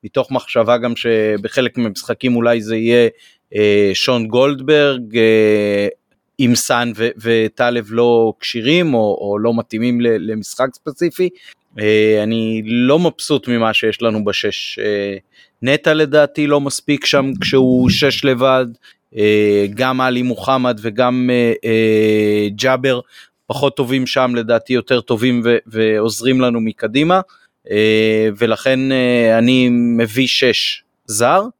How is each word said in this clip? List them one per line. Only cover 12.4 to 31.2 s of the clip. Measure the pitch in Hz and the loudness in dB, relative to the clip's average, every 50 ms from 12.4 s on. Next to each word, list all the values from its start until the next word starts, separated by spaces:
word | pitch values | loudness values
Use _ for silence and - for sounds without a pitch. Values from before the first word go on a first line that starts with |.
| 113 110 113 110 107 | -2 -4 -4 -6 -4
לא | 110 117 120 123 131 143 165 | -2 0 0 2 2 2 2
מבסוט | 175 160 - - - - 151 135 - 123 | 2 -2 -4 -6 -4 -2 -2 -2 -2 -2
ממה | 120 117 113 113 107 | -2 0 0 0 0
שיש | - - 110 104 - | 0 -2 -2 -2 0
לנו | 117 113 107 107 104 | -2 -2 -2 0 -2
בשש. | 101 101 - - 104 - - - - - 110 | -2 -4 -2 -4 -4 -6 -6 -12 -12 -10 -6
אה, | 104 104 104 101 101 101 98 98 _ _ _ _ _ _ _ _ | -4 -4 -2 -2 -4 -6 -8 -10 _ _ _ _ _ _ _ _
נטע | 117 127 143 151 - 165 156 | -2 -2 -2 0 0 0 2
לדעתי | 156 156 143 135 151 147 139 - 156 147 | 2 0 2 4 2 2 2 0 -4 0
לא | 143 147 147 | 0 0 0
מספיק | 139 139 - - _ - 147 139 - | 0 -2 -6 -6 _ -2 -2 -2 0
שם | - - 139 135 135 135 - | 0 0 0 0 -2 -4 -6
כשהוא | - - - 135 131 127 127 127 127 123 | -4 0 2 4 4 4 4 4 4 2
שש | - - 147 139 123 - - | 2 2 0 0 0 0 0
לבד, | 139 131 120 131 135 131 131 127 117 117 _ _ - _ _ _ _ - | 0 0 2 2 2 2 2 0 -4 -8 _ _ -20 _ _ _ _ -4
אה, | 110 104 107 107 104 104 104 101 101 101 98 104 | 0 2 2 4 4 2 2 2 2 0 -2 -2
גם | 113 127 131 131 127 | -2 -2 -2 0 0
עלי | 127 127 123 123 | 0 0 0 -2
מוחמד | 123 127 117 107 - 135 135 131 123 123 120 107 | -2 -4 -4 -4 -2 0 0 0 0 -2 -2 -4
וגם, | 104 117 101 117 127 123 123 127 127 123 | -6 -6 -2 0 0 0 0 0 0 0
אה, | 123 123 120 117 113 - - | 0 2 2 0 0 -2 -2
אה, | 113 113 113 113 110 110 107 110 107 107 107 107 104 104 104 104 104 101 | -2 0 2 2 2 2 2 2 2 2 2 2 0 0 0 -2 -2 -4
ג'אבר | 104 127 131 131 127 127 135 127 123 - _ - - - _ _ _ _ | -2 0 0 0 0 0 -2 -2 -2 -6 _ -20 -20 -20 _ _ _ _
פחות | - 117 - 143 139 135 | -10 -4 -2 -2 -2 0
טובים | - 135 120 135 131 127 | -2 -4 -2 -2 -2 -2
שם, | - - 135 127 123 120 | -2 -2 -2 0 0 -2
לדעתי | 120 113 110 117 113 - - | -4 0 0 -2 -2 0 -2
יותר | 127 120 113 - 131 120 | -2 -2 0 0 -2 -2
טובים | 110 - 123 107 120 127 123 120 113 | 0 -2 -2 0 0 0 0 0 2
ו-, | 117 120 110 _ | 2 0 0 _
ועוזרים | 113 110 110 110 110 110 107 107 113 107 - - 131 131 127 | -6 -4 -2 0 2 2 0 0 -2 -4 -2 -2 0 2 2
לנו | 127 123 117 117 | 0 0 0 -2
מקדימה, | 110 110 107 _ - 107 110 139 151 165 180 190 185 _ _ _ _ _ _ _ _ - | -4 -4 -4 _ -6 -2 0 0 2 2 2 0 0 _ _ _ _ _ _ _ _ -2
אה, | 104 104 107 110 107 110 110 110 110 107 110 110 101 101 | 0 2 2 4 4 2 2 2 2 2 0 0 0 0
ולכן, | 117 110 110 - - 131 131 131 131 135 | 0 0 0 0 0 -2 0 0 0 0
אה, | 135 131 127 123 123 120 117 113 113 113 | 0 0 0 2 2 2 4 4 4 4
אני | 117 123 131 127 127 123 | 4 4 4 4 2 2
מביא | 120 120 120 120 117 117 117 110 104 127 131 | 2 2 0 0 0 0 -2 -2 0 -2 -2
שש | 123 - - 135 123 107 - - - - - _ _ _ _ _ | 0 0 0 2 2 0 0 -4 -6 -6 -10 _ _ _ _ _
זר. | - 107 101 | -10 -2 0